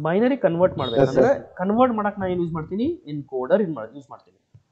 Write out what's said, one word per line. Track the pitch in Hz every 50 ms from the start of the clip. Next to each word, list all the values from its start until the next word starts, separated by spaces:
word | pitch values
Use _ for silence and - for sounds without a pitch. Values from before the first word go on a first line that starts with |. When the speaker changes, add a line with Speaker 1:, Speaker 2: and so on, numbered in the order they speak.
Speaker 1:
Binary | 151 160 175 202 233 254 277
convert | - - 180 170 170 180 185 180 -
ಮಾಡ್ಬೇಕು | 135 123 113 131
Speaker 2:
Yes, | 135 131
sir. | 135 - -
Speaker 1:
ಅಂದ್ರೆ, | 254 277 - - - -
convert | - 180 196 214 233 262 254 226
ಮಾಡಕ್ | 214 202 208 202 202
ನಾನು | 190 185
ಏನು | 180 180
ಯೂಸ್ | 170 165
ಮಾಡ್ತೀನಿ? | 160 160 156 165 185 208 240
Encoder | 311 349 - - 143 151 147 139 - 135 127 127 127 175 208
use | 214 165
ಮಾ-, | 156 120 110 110 127
ಯೂಸ್ | 143 131 _
ಮಾಡ್ತೀನಿ. | 120 - _ _ _ _ _ _ - _ _ _